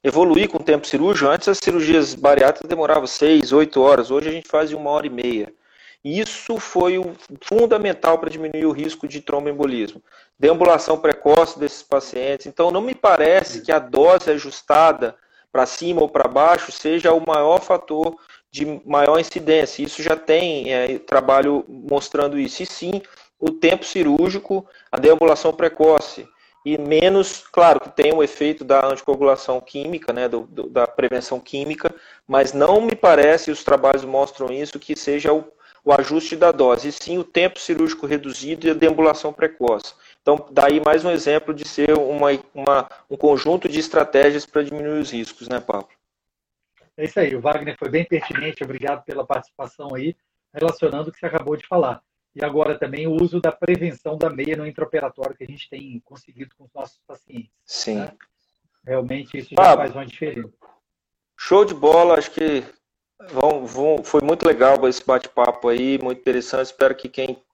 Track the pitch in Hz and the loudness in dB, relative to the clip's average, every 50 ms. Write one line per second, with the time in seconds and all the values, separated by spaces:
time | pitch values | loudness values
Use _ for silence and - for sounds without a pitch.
0 | - 139 127 156 180 180 156 160 208 202 - 160 - - 151 147 147 - - 135 | -2 0 2 4 4 4 4 2 2 0 -2 -4 0 0 0 0 0 -4 -2 0
1 | 156 190 202 160 139 139 156 175 - 202 196 - - 190 175 170 156 156 165 160 | 0 0 0 2 2 2 2 2 0 -2 -2 0 -2 -2 -2 0 0 2 2 2
2 | 147 - 131 - - 143 143 135 131 139 147 - - 160 175 165 156 147 156 151 | 2 0 -4 0 4 4 6 6 4 2 2 -2 -6 -6 -4 -2 0 2 2 0
3 | 131 123 - - 147 151 160 151 131 123 135 147 156 151 - 135 131 139 143 131 | 0 -4 -2 0 4 6 6 4 4 4 4 4 4 4 2 4 6 6 6 4
4 | 117 113 131 143 151 160 160 165 160 - - 151 156 151 151 151 147 143 147 151 | 4 -2 -2 -2 -2 -4 -8 -8 -8 -2 -2 -2 0 -2 -6 -8 -4 -2 -2 -2
5 | 147 147 127 120 123 123 117 107 104 101 - _ _ _ _ _ _ - _ _ | -4 -6 -8 -6 -4 -4 -4 -4 -6 -8 -12 _ _ _ _ _ _ -20 _ _
6 | _ 143 156 202 220 - - - - - 233 214 - - - 180 180 180 185 185 | _ -6 -6 -6 -6 -6 -10 -14 -10 -8 -8 -8 -8 -4 -2 0 0 0 0 -2
7 | 185 175 175 _ - _ - - - - 196 226 233 226 226 214 208 202 170 - | -6 -8 -12 _ -20 _ -20 -20 -10 -2 2 2 4 4 2 0 0 -4 -4 -2
8 | - 165 165 165 165 160 156 156 160 156 151 156 160 156 143 139 151 156 156 - | 0 0 0 0 -2 -8 -10 -8 -10 -8 -4 -2 -2 -2 -2 -2 -8 -10 -8 -10
9 | - 147 - 147 _ - 147 143 147 147 143 143 143 139 127 117 107 101 - - | -12 -12 -12 -12 _ -6 -6 -4 -4 -4 -4 -2 -2 -2 -2 -4 -6 -8 -10 -18
10 | _ _ _ - _ _ _ _ 139 147 165 165 180 175 170 151 - - 156 156 | _ _ _ -20 _ _ _ _ 2 2 4 6 6 6 6 4 4 -2 -2 0
11 | 160 151 143 - - 147 151 165 165 160 - 139 147 139 - - - _ 143 139 | 2 0 0 2 4 4 6 6 4 2 -2 -6 -6 -6 -6 -10 -6 _ -2 -2
12 | 131 - - 127 127 139 139 139 - 143 - - 170 175 170 190 220 254 254 - | -2 -4 -8 -6 -4 -4 -6 -6 -8 -14 -2 0 0 0 0 -2 -4 -4 -6 0
13 | - 208 180 160 151 160 180 190 185 - - 113 - - 156 156 131 123 127 139 | 4 4 4 6 6 4 4 4 2 0 -10 -10 -4 0 -2 0 0 0 2 4
14 | 147 175 185 175 - 160 147 147 139 139 - - _ - 143 151 160 160 - - | 6 6 6 4 4 -2 -2 -2 -4 -12 -16 -18 _ 2 4 6 6 4 4 2
15 | 127 139 - _ _ _ _ _ _ _ - 135 127 127 - - 170 170 180 170 | -4 -6 -6 _ _ _ _ _ _ _ 0 0 0 0 -2 -8 -6 -4 0 0
16 | 156 143 - 143 135 127 127 135 151 165 175 170 - - - - - 156 160 170 | 0 0 2 0 0 2 2 4 4 4 4 2 0 -12 -14 -8 -4 -2 -2 0
17 | 156 170 165 160 160 165 156 151 147 156 170 185 - - 185 175 - - 156 151 | 2 2 2 2 2 0 0 2 4 4 2 2 2 0 -2 -2 -2 -6 -4 -4
18 | 165 165 165 - _ _ - _ _ _ _ 143 147 151 151 147 _ 135 147 143 | -4 -4 -6 -10 _ _ -20 _ _ _ _ -8 -8 -8 -8 -12 _ -2 2 2
19 | 143 143 151 165 160 - - - 156 156 156 156 147 - - - 147 143 - - | 4 4 4 2 0 -2 -8 -6 0 2 2 2 2 0 -4 -10 -10 -10 -10 -6
20 | 151 160 160 160 160 - 156 170 180 175 156 143 120 127 135 123 127 131 131 - | -2 -2 -2 -2 0 0 2 2 2 -2 -4 -6 -6 -4 -2 -2 -2 -2 -4 -8
21 | - - 139 135 131 135 135 135 135 143 143 143 - - - - - 143 143 143 | -4 0 0 2 4 4 4 4 4 2 0 -2 -4 -8 -18 -16 -6 -4 -4 -4
22 | - - - 143 143 143 143 143 135 127 - - 180 - - - 175 175 190 196 | -4 -4 -4 -2 -2 -2 -2 -4 -6 -6 -8 -12 -12 -14 -12 -10 -8 -8 -8 -8
23 | 196 _ _ _ _ _ _ _ 160 160 160 160 - 170 185 185 - - - 190 | -8 _ _ _ _ _ _ _ -6 -6 -4 0 0 0 0 0 -6 -8 -4 -2
24 | 170 147 143 151 170 185 185 196 - - 196 190 190 _ _ _ _ _ - 131 | 0 0 2 2 0 -2 -2 -6 -6 -6 -6 -6 -6 _ _ _ _ _ -6 4
25 | 131 151 160 160 165 160 151 - - 160 160 165 170 165 165 - 156 160 156 147 | 6 6 6 6 6 2 2 2 0 -2 0 0 -2 -2 0 4 4 4 4 4
26 | - - - - - _ _ _ _ _ _ _ _ 147 151 151 147 143 156 156 | 2 -4 -14 -18 -20 _ _ _ _ _ _ _ _ -4 -4 -4 -2 0 2 4
27 | 175 185 190 196 190 190 - - - - - 180 175 165 147 135 - - - - | 4 4 4 2 0 0 -6 -16 -20 -4 2 6 6 6 6 4 0 -4 -2 0
28 | 143 151 160 160 147 135 - - 147 151 151 151 139 127 139 135 131 135 131 127 | 2 2 4 2 0 0 0 -4 -4 -4 -4 -6 -2 2 2 2 4 2 -2 -4
29 | - - 139 135 143 143 135 131 - - 127 127 123 - - 143 139 160 175 160 | -2 -4 -2 2 4 2 2 2 -2 -6 -6 -6 -8 -10 -14 -12 -10 -10 -10 -8
30 | - - 120 123 123 120 117 117 113 _ - 120 - - 123 127 120 - - - | -6 -6 -4 -4 -4 -4 -4 -6 -8 _ -12 -12 -12 -4 0 0 0 0 0 -2
31 | 123 123 127 123 - - 131 127 - - - 139 143 151 156 - - 165 - - | -2 -2 -2 -6 -6 -6 -10 -10 -10 -10 -10 -8 -8 -8 -8 -6 -6 -6 -6 -8
32 | _ - - _ _ - 135 135 135 131 139 139 143 165 196 214 226 226 220 - | _ -20 -20 _ _ 0 2 2 2 2 2 2 2 4 4 4 2 0 -2 2
33 | - 185 160 147 143 151 160 165 - 160 151 - - - 143 139 135 135 135 135 | 6 6 6 8 6 6 4 2 0 -6 -8 -6 0 0 0 2 4 2 2 2
34 | 131 131 135 135 139 139 - - 135 127 127 135 147 147 - 147 - - 151 - | -2 -4 -2 -2 -2 -2 -4 -10 -10 -8 -8 -8 -10 -10 -12 -16 -10 -10 -10 -8
35 | - 147 143 147 147 147 151 156 156 - _ _ _ _ _ _ _ 143 143 139 | -4 -4 -4 -2 0 0 0 0 -2 -8 _ _ _ _ _ _ _ 4 4 4
36 | 135 - 151 165 160 - 170 156 175 175 165 143 135 127 120 117 - 147 147 - | 4 0 -2 -4 -4 -4 0 2 4 4 4 4 4 4 4 0 -2 -10 -10 -10
37 | - - 170 180 170 _ _ 170 175 185 - - - - 165 156 160 156 160 160 | -10 -8 -6 -6 -8 _ _ 0 0 0 -2 -6 -6 -6 -2 0 0 -2 -2 -8
38 | - 139 147 143 143 139 127 - 135 147 165 160 160 165 156 160 160 160 156 147 | -6 -6 -6 -6 -6 -10 -12 -12 -10 -10 -10 -4 -2 -2 0 2 2 2 2 4
39 | 160 156 151 - - 151 147 - 160 156 160 _ 123 120 113 104 - - _ _ | 2 2 2 0 -6 -10 -4 -4 -4 -4 -2 _ -2 -2 -2 -2 -6 -14 _ _
40 | _ _ _ _ _ - 151 147 - - 135 139 139 143 147 156 151 151 156 160 | _ _ _ _ _ 0 0 0 -2 -2 0 2 4 4 2 2 2 2 2 2
41 | 160 180 170 151 - 143 147 156 156 156 156 143 147 - - - 143 151 151 151 | 2 -2 -4 -2 -2 0 -2 -2 -2 -4 -10 -10 -10 -12 -4 -2 2 2 2 2
42 | 143 131 147 147 143 143 143 135 - _ _ 139 135 139 139 135 131 - - - | 0 -4 -2 0 0 0 0 -2 -6 _ _ -4 0 0 0 0 0 -4 -16 -20
43 | _ _ 143 - - 147 143 131 - 151 175 185 - 170 147 160 156 - - 160 | _ _ -8 0 2 2 2 2 0 -2 -2 -2 -2 -4 -4 -4 -6 0 0 0
44 | 147 143 - 139 143 143 147 147 143 _ _ 151 147 143 147 151 147 147 151 151 | 0 2 2 4 4 4 2 0 -8 _ _ -4 -4 -4 -8 -8 -8 -6 -4 -6
45 | 147 135 123 117 113 - - _ 117 120 127 123 - - 107 98 98 _ _ _ | -6 -6 -8 -10 -10 -10 -14 _ -12 -10 -10 -8 -6 -6 -8 -8 -8 _ _ _
46 | _ _ _ _ _ _ _ _ _ _ _ _ _ _ _ _ _ _ _ - | _ _ _ _ _ _ _ _ _ _ _ _ _ _ _ _ _ _ _ -10
47 | 156 156 - 202 175 139 135 123 117 147 151 151 143 147 135 _ 143 135 131 160 | -10 -6 -2 -2 -2 -2 -2 -4 -2 -2 -2 -2 -6 -10 -12 _ -10 -4 -2 -4
48 | 170 - 170 156 - - 160 - 147 156 151 - 139 127 131 127 131 143 143 143 | -2 -2 -4 -4 -4 -6 -8 -6 -6 -8 -10 -10 -12 -12 -10 -8 -6 -6 -6 -8
49 | _ - 147 139 127 - 139 127 - _ _ - 135 123 _ - 147 143 131 131 | _ -12 -10 -10 -6 -6 -6 -6 -6 _ _ -16 -16 -16 _ -18 -16 -12 -10 -8
50 | 135 160 170 _ _ _ _ _ _ _ _ 147 156 160 - - 165 151 139 147 | -8 -8 -8 _ _ _ _ _ _ _ _ -4 -2 -2 -2 -2 -4 -4 -4 -4
51 | 156 160 - _ - 160 156 160 139 143 151 151 - _ 185 180 175 123 117 - | -10 -12 -12 _ -10 -6 -6 -6 -4 -4 -8 -8 -6 _ 0 0 0 0 -4 -8
52 | _ _ _ _ _ _ _ 139 143 147 139 151 151 151 147 - 151 135 135 147 | _ _ _ _ _ _ _ -8 -8 -2 0 0 0 0 -2 -4 -6 -8 -6 -8
53 | 156 165 156 160 175 175 170 175 165 160 - _ - 175 180 180 175 170 131 - | -6 -4 0 0 0 0 0 -2 -2 -2 -2 _ -2 -2 -2 -2 -2 -8 -8 -10
54 | _ 156 156 156 160 160 151 131 139 151 156 151 151 151 147 - 151 - - 156 | _ -10 -4 -4 -4 -4 -4 -6 -6 -6 -6 -6 -8 -12 -8 -8 -8 -4 -4 -6
55 | 139 131 - - 131 - 135 _ 131 127 143 147 - _ 143 135 139 135 123 120 | -6 -6 -8 -8 -10 -10 -10 _ -18 -18 -18 -20 -20 _ -18 -20 -18 -16 -18 -18
56 | _ _ 143 139 _ _ 127 120 135 131 _ _ 139 123 _ 143 135 - _ _ | _ _ -20 -20 _ _ _ -20 -20 _ _ _ _ _ _ -16 -16 -16 _ _
57 | _ _ 139 _ _ _ 127 120 110 _ _ _ _ _ - - - 117 107 104 | _ _ -20 _ _ _ -18 -18 -18 _ _ _ _ _ -12 -10 -8 -6 -6 -8
58 | 98 - _ _ _ _ _ _ _ _ _ _ _ _ _ _ _ 127 131 131 | -8 -12 _ _ _ _ _ _ _ _ _ _ _ _ _ _ _ -6 -6 -6
59 | 123 123 135 139 139 _ - 139 127 _ - 180 190 180 147 135 143 131 - 135 | -6 -6 -10 -10 -10 _ -14 -14 -14 _ 2 6 6 6 6 6 2 -6 -8 -12
60 | 135 123 - - 160 151 - 120 113 107 _ _ _ _ _ _ _ _ _ _ | -14 -14 -12 -10 -10 -10 -8 -12 -14 -16 _ _ _ _ _ _ _ _ _ _
61 | _ _ _ _ _ _ _ _ - - 180 196 208 202 180 143 143 151 156 170 | _ _ _ _ _ _ _ _ -2 2 4 4 4 4 0 0 4 4 6 6
62 | 170 170 165 156 147 - - - 160 156 147 131 - - _ _ _ _ _ _ | 6 4 4 2 0 -6 -8 -6 -4 -4 -4 -4 -6 -10 _ _ _ _ _ _
63 | _ _ _ _ - - 147 131 135 151 151 139 127 117 120 131 143 156 156 143 | _ _ _ _ -20 -10 -4 0 0 0 0 -2 -8 -10 -6 -4 0 0 0 -2
64 | - - - 147 139 147 165 165 - 165 151 117 127 131 139 131 127 127 123 - | -4 0 -2 0 0 0 -4 0 0 0 2 4 4 4 4 4 2 -2 -2 -2
65 | - - 131 127 - - _ - 120 123 120 - - 120 117 123 127 135 139 131 | -2 -2 -2 -2 -2 -4 _ 0 0 0 0 -2 -2 -2 -2 0 -2 -2 -4 -4
66 | 131 127 127 127 _ 135 123 123 120 - - 131 131 131 - - 135 131 131 - | -4 -6 -8 -4 _ -2 -2 -2 -4 -6 -6 -6 -6 -6 -2 0 0 0 0 -2
67 | - 127 _ - 131 127 127 - _ _ | -12 -14 _ -8 -8 -8 -8 -12 _ _